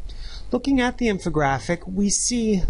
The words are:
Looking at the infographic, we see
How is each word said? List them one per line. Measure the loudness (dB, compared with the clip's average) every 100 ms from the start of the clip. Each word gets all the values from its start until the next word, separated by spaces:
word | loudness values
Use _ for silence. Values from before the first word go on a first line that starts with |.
| -8 -8 -10 -10 -4
Looking | -2 2 2
at | 2 0
the | 0
infographic, | 0 0 2 2 0 -2 -4 -4
we | 0 0
see | 2 0 0 2 4